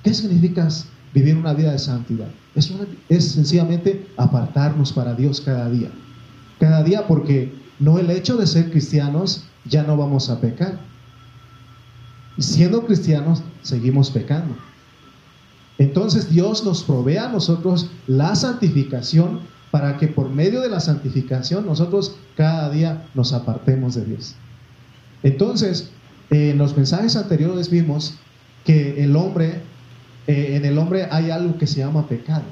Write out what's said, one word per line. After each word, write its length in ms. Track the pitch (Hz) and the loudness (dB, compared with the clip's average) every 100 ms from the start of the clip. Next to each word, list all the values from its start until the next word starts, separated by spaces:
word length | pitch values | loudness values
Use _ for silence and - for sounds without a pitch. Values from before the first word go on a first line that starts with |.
¿Qué 100 | 208 | 0
significa 540 | - 214 175 175 175 160 - - - - | 0 0 2 4 2 0 -2 -10 -20 -2
vivir 240 | 139 143 160 | 2 4 4
una 160 | 165 | 2
vida 180 | 147 156 | 0 0
de 80 | 139 | 0
santidad? 480 | - 120 117 113 104 - _ 147 | -4 -6 -4 -6 -6 -14 _ 0
Es 140 | - | 0
una, 160 | 190 202 - - | -2 -10 -14 0
es 240 | 170 - | 2 2
sencillamente 760 | 151 143 175 165 170 196 196 - - | 0 2 2 2 2 0 -2 -8 -2
apartarnos 720 | 127 127 117 139 147 151 135 | 0 2 0 0 0 0 -2
para 220 | - 120 | -2 -4
Dios 260 | 117 139 135 | 0 -2 -2
cada 300 | - 127 120 | -4 -2 -2
día. 200 | 120 - - - - - - - - | -2 -4 -10 -20 -20 -20 -20 -20 2
Cada 240 | 156 160 | 4 4
día, 240 | 160 208 202 | 4 0 2
porque 460 | 156 143 139 123 - - - | 2 4 0 0 -10 -20 0
no 200 | 143 170 | 4 4
el 100 | 170 | 2
hecho 280 | 185 - 240 | 0 0 0
de 100 | 190 | 2
ser 240 | 165 170 | 2 2
cristianos, 720 | 160 - 147 143 151 190 - - _ 117 | 0 2 0 0 0 -2 -4 -12 _ -2
ya 180 | 151 | 0
no 140 | 151 147 | 2 0
vamos 320 | 143 135 127 | 2 0 -2
a 100 | 117 | -2
pecar. 400 | 117 - 185 185 - - - - - - - - - - - - - - - - | -4 -2 -6 -6 -14 -20 -20 -20 -20 -20 -20 -20 -20 -20 -20 -20 -20 -20 -14 -6
Siendo 480 | 127 156 175 233 233 | 0 2 4 2 2
cristianos, 560 | 185 - 147 151 165 - - | 0 2 0 2 -2 -2 -16
seguimos 500 | - 123 127 135 135 | -6 -2 0 2 2
pecando. 440 | 110 - 151 165 117 - - _ _ - - _ _ _ _ _ - | 0 -2 -4 -4 -10 -16 -20 _ _ -20 -20 _ _ _ _ _ 0
Entonces 520 | 139 139 214 190 - | 2 2 0 0 2
Dios 340 | 165 196 214 | 2 2 -2
nos 200 | 214 170 | -2 -4
provee 340 | - 131 127 180 | -2 0 0 -2
a 100 | 254 | -2
nosotros 600 | 220 165 170 180 175 - - - | -4 -2 0 0 0 -2 -10 -2
la 280 | 131 165 208 | 0 2 0
santificación 1040 | 254 240 175 135 131 127 117 160 175 220 - - - | -2 0 0 0 -2 -6 0 2 2 -4 -12 -20 -4
para 260 | 147 143 139 | -2 -2 -2
que 100 | 151 | -2
por 220 | 151 131 | 0 -2
medio 320 | 135 180 247 | 0 0 0
de 80 | 254 | -2
la 100 | 190 | -2
santificación 840 | 160 143 135 131 123 127 - 185 208 | -2 -2 -2 -4 -4 -6 -4 -4 -2
nosotros 500 | 147 175 196 170 - - - | -2 0 0 -2 -10 -14 0
cada 340 | 156 160 147 | 0 0 -2
día 380 | 147 165 160 - 131 | 0 -2 -4 -6 -2
nos 180 | 120 | -2
apartemos 640 | 123 - - - 131 127 123 | -2 -4 -2 -2 0 -2 -4
de 100 | 104 | -6
Dios. 300 | - - - - - - - - - - - | -8 -12 -18 -20 -20 -20 -20 -20 -20 -20 -2
Entonces, 640 | 139 135 214 247 202 170 - - - - - | 0 2 0 0 -2 -4 -8 -20 -20 -20 0
eh, 220 | 151 147 | 2 2
en 80 | 143 | 2
los 180 | 143 147 | 2 2
mensajes 380 | 131 175 220 214 | 0 0 0 0
anteriores 540 | 196 156 160 180 165 | 0 0 0 -2 0
vimos 460 | 170 160 147 - - - _ _ - - | 2 2 -2 -6 -12 -20 _ _ -6 4
que 380 | 156 139 139 | 4 4 0
el 120 | 143 151 | 2 2
hombre, 460 | 190 185 165 185 - - - - - - - | 2 0 -2 -4 -14 -20 -20 -20 -20 -10 -2
eh, 280 | 143 143 143 | 0 0 0
en 100 | 143 | 0
el 120 | 147 | 0
hombre 300 | 170 190 180 | 0 -2 -2
hay 220 | 156 165 | -2 -2
algo 260 | 165 175 160 | -2 -4 -2
que 80 | 139 | -2
se 140 | 135 | -2
llama 280 | 135 156 147 | -2 -2 -2
pecado. 360 | 117 - 156 104 | -6 -4 -6 -6